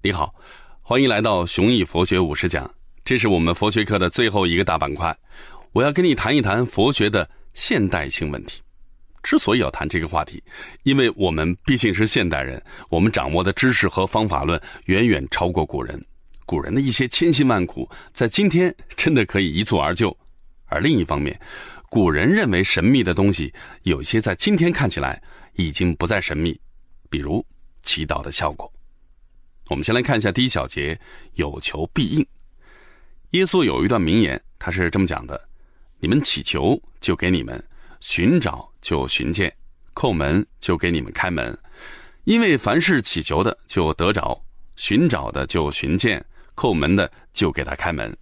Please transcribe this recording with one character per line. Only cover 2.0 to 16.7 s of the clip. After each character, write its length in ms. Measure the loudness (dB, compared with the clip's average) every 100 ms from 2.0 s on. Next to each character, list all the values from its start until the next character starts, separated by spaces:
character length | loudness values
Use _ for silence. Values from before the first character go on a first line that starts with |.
学 140 | 2 2
五 160 | 0
十 140 | -2 -2
讲， 200 | -4 -6 -16 -20 -16
这 120 | -2 0
是 120 | 4
我 100 | 4
们 160 | 2
佛 160 | 2 0
学 140 | 0
课 160 | 0 2
的 100 | 2
最 180 | 2 2
后 160 | 2
一 120 | 2 2
个 80 |
大 120 | 2 0
板 160 | -2 -2
块， 200 | -4 -4 _ -20 -20 -20 -4
我 100 | 0
要 120 | 2
跟 120 | 2
你 80 | 2
谈 240 | 2 2 2
一 60 |
谈 240 | 2 0 0
佛 260 | 2 2
学 160 | 4 2
的 220 | 2 -2 -10 -18
现 340 | -6 0 2 2
代 200 | 0 -2
性 200 | -4 -4
问 160 | -6
题。 160 | -10 -18 -20 -20 -20 -20 -20 -12
之 160 | -2 0
所 160 | 2
以 60 | 0
要 100 | 0
谈 180 | -4 -4
这 120 | -4
个 80 | -2
话 160 | -4
题， 180 | -4 -12 -20 -20 -20 -4
因 140 | 0 4
为 120 | 2
我 160 | 2 0
们 260 | 2 -2 -2
毕 120 | 0 2
竟 180 | 2
是 100 | 2
现 240 | 0 2 0
代 140 | -2
人， 180 | -4 -8 -16 -20 -4
我 100 | 2
们 140 | 2
掌 200 | 2 0
握 120 | 0
的 80 | 0
知 200 | 2 2
识 140 | 2 0
和 180 | 0
方 240 | -2 0 0
法 140 | 0
论 180 | -2 -2 -6 -12 0
远 200 | 2 4
远 180 | 2 -2
超 180 | -2 -2
过 160 | -2
古 160 | -4 -6
人。 240 | -8 -10 -14 -20 -20 -20
古 160 | -6 -4
人 140 | -2